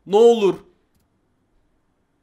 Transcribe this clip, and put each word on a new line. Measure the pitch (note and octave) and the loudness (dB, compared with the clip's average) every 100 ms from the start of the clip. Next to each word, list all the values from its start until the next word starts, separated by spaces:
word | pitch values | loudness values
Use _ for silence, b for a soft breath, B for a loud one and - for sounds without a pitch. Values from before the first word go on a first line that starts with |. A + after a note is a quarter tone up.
| - | -6
Ne | G3+ | 0
olur. | A#3 A#3 G3 E3+ _ _ _ _ _ _ _ _ _ _ _ _ _ _ _ _ | 2 2 -2 -6 _ _ _ _ _ _ _ _ _ _ _ _ _ _ _ _